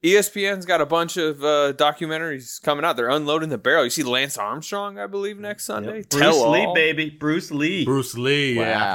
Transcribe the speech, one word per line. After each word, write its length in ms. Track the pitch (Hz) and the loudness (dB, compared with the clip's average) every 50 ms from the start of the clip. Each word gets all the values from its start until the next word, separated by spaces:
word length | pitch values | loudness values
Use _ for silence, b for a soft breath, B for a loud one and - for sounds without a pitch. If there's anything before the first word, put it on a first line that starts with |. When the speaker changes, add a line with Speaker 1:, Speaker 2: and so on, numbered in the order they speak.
| - | 4
Speaker 1:
E 140 | 160 190 208 | 6 4 4
S 120 | 196 - | 4 2
P 180 | - 208 196 196 | -4 -4 -2 -2
N's 180 | 202 190 180 | -2 -4 -2
got 160 | 175 185 165 | 0 2 2
a 40 | 147 139 | 2 2
bunch 280 | 160 165 170 165 - | 2 0 0 0 -2
of, 280 | 185 165 156 151 143 139 | -2 -2 -2 -2 0 0
uh, 300 | 151 151 147 147 143 135 | 2 4 4 2 2 2
documentaries 840 | 127 151 147 147 - 170 156 156 160 165 165 147 135 127 117 - - - | 2 2 2 2 0 -6 -6 -4 -4 -4 -6 -8 -8 -10 -14 -16 -6 -2
coming 200 | - 147 147 147 | -2 0 2 2
out. 120 | 170 - 117 | 0 0 0
They're 100 | 120 117 | 0 2
unloading 380 | 135 151 151 147 147 160 160 160 | 2 0 0 0 0 0 0 -2
the 100 | 143 113 | -6 -2
barrel. 240 | 92 123 143 165 139 | 2 2 4 4 4
You 80 | 123 | 2
see 100 | - 156 | 0 -2
Lance 340 | 147 123 123 127 135 139 135 | -2 0 0 0 0 -2 -4
Armstrong, 640 | - 101 104 117 147 160 - - 202 202 202 196 202 | -6 -4 -4 -4 -6 -8 -8 -8 -6 -6 -8 -8 -10
I 80 | 202 | -10
believe, 320 | 196 196 202 196 202 208 202 | -8 -6 -6 -6 -6 -8 -10
next 280 | 208 208 208 208 - | -10 -12 -10 -10 -10
Sunday. 320 | - 214 214 208 214 220 220 | -8 -8 -6 -6 -8 -8 -10
Speaker 2:
Yep. 120 | 202 _ | -8 _
Speaker 1:
Tell 220 | - 143 143 151 | 0 4 4 6
Speaker 2:
Bruce 220 | 165 147 123 - - - | 6 6 4 4 4 2
Lee, 60 | - | 2
Speaker 1:
all. 80 | 165 175 | 2 2
Speaker 2:
baby. 360 | 170 160 156 160 151 156 151 | 4 4 4 2 0 -4 -6
Bruce 400 | 151 151 151 151 156 175 185 - | -6 -6 -2 -2 -2 -2 -4 -6
Lee. 340 | 151 143 147 160 185 190 143 | -4 -2 -2 -2 0 -2 0
Speaker 3:
Bruce 320 | 127 131 139 131 - - 117 | 0 0 0 -2 -4 -6 -4
Lee. 360 | 120 131 143 143 143 135 123 | -2 0 0 0 0 0 0
Yeah, 60 | 117 | 0
I 40 | 113 | 0
Speaker 4:
Wow. 140 | 110 110 107 107 98 95 | 0 0 0 0 0 -2